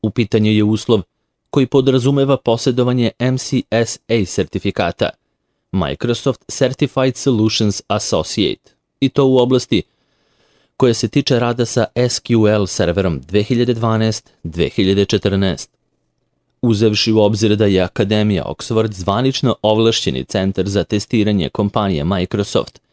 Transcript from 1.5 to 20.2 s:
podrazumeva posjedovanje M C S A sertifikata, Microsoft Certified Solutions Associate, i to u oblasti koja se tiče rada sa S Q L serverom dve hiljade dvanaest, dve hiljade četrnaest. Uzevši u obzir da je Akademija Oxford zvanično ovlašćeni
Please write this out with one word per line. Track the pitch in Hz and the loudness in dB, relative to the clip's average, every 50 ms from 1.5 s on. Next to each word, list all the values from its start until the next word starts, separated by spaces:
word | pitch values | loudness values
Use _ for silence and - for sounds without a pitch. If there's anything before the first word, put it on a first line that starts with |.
| - 143 135 | 0 0 0
podrazumeva | 127 - 139 127 135 131 135 117 135 143 139 139 135 139 127 | 2 2 2 2 4 2 2 2 2 2 2 2 2 0 0
posjedovanje | _ - 117 117 - 139 123 120 123 123 123 127 120 113 - _ | _ 0 -2 0 0 -2 0 0 0 0 2 0 0 -2 -2 _
M | 120 131 127 131 | -2 -2 -2 -2
C | - - - 127 - _ | -4 -2 -4 -4 -2 _
S | - 117 117 - - - _ _ | -2 -2 -2 -2 -4 -14 _ _
A | 113 117 98 | -2 -2 0
sertifikata, | - - - 92 - - 101 - 101 - - 98 85 87 _ - - - _ _ _ _ _ _ _ _ _ _ _ | -2 -2 -4 -4 -4 -4 -4 -4 -4 -2 -2 -4 -4 -2 _ -4 -4 -4 _ _ _ _ _ _ _ _ _ _ _
Microsoft | - 95 85 71 71 - - 120 120 - - 139 127 - _ - | -4 -2 -2 -2 -4 -6 -4 -4 -4 -2 -2 -4 -4 -4 _ -16
Certified | - - 139 127 131 _ 151 131 - - 131 135 123 - | -4 -2 -2 -2 -2 _ -4 -4 -2 -2 -2 -2 -2 -2
Solutions | - 143 127 107 110 110 - - 110 104 98 - - _ | -2 0 0 2 2 0 2 0 0 0 -2 -4 -4 _
Associate, | 104 104 - - - 85 78 - - - 98 78 52 _ _ _ _ _ _ _ _ _ | -4 -4 -2 -2 -2 -2 -2 -2 -2 -2 -2 -2 -2 _ _ _ _ _ _ _ _ _
i | - 131 | -4 -2
to | _ - 139 | _ 2 2
u | 131 131 127 | 4 4 4
oblasti | 120 123 127 127 - _ - 95 - _ _ _ _ _ _ _ _ _ _ _ _ _ _ _ _ _ _ _ | 4 4 2 0 0 _ -2 -2 -2 _ _ _ _ _ _ _ _ _ _ _ _ _ _ _ _ _ _ _
koja | 135 123 113 | 2 2 2
se | - - 110 | 0 -2 -2
tiče | - 147 135 - 139 117 | -2 -2 0 0 0 0
rada | 120 120 120 120 120 | 0 -2 -2 -2 -4
sa | 113 - 123 113 - _ | -2 0 -2 -2 -2 _
S | - 123 120 - - | -2 -2 -2 -2 -6
Q | _ - 120 113 110 104 | _ 0 2 2 4 4
L | 107 104 101 | 2 2 0
serverom | 90 - - - 85 85 92 92 92 80 67 65 82 | -2 -2 -2 -2 0 0 0 0 -2 -2 -4 -8 -2
dve | 92 104 107 | -2 -2 0
hiljade | - 131 117 120 117 120 | 0 0 0 0 0 0
dvanaest, | 113 113 113 110 110 110 110 107 - _ _ _ _ _ | -2 0 0 0 0 0 -2 -2 -4 _ _ _ _ _
dve | 82 78 82 85 65 | -10 -2 -2 -2 -2
hiljade | - - 98 95 98 98 101 | 0 0 0 2 2 2 2
četrnaest. | - - 101 - 104 98 98 98 95 85 - - _ _ _ _ _ _ _ _ _ _ _ _ _ _ _ _ _ _ _ | 0 0 -2 0 0 0 0 0 0 -2 -4 -10 _ _ _ _ _ _ _ _ _ _ _ _ _ _ _ _ _ _ _
Uzevši | - 123 113 101 113 110 104 104 - 113 | 0 0 2 4 2 2 2 2 0 2
u | 110 110 | 2 4
obzir | 104 104 113 101 107 107 104 | 4 4 2 2 2 2 2
da | 104 110 | 2 2
je | 101 98 92 | 2 2 2
Akademija | 90 90 _ - 110 98 107 107 107 107 101 87 - | 0 -2 _ -4 -2 0 0 0 2 0 0 -2 -2
Oxford | - - _ - - 117 110 110 110 101 | -6 -10 _ -8 -2 -2 0 0 -2 -4
zvanično | 92 90 101 98 107 127 135 135 - - 127 107 _ | -4 -4 -2 0 0 0 0 -2 0 0 -2 -2 _
ovlašćeni | - 107 107 110 113 113 113 - - - 67 64 | 2 2 2 4 4 2 2 0 -2 -4 -4 -4